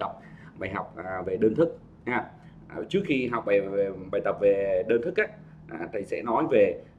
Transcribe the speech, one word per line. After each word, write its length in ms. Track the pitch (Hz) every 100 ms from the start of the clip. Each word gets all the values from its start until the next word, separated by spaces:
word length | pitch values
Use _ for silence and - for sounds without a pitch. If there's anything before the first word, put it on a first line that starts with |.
tập, 200 | 92 - - - - -
bài 120 | 95
học, 240 | 95 90 -
à, 260 | 92 92
về 140 | 90 92
đơn 180 | 110
thức 240 | 131 170 - - - 120
ha. 240 | 120 - - - - -
À, 80 | 82 -
trước 120 | 196 -
khi 200 | 131 123
học 200 | 120 104
bài, 140 | 101
về, 300 | 98 98 98 95 92
bài 80 | 101
tập 120 | 101 95
về 420 | 101 98 98 92 92
đơn 140 | 117
thức 140 | 170 185
á, 100 | 214 - - - -
à, 200 | 80 85
thầy 120 | 107
sẽ 180 | 95 -
nói 220 | 120 123 156
về 300 | 117 98 - -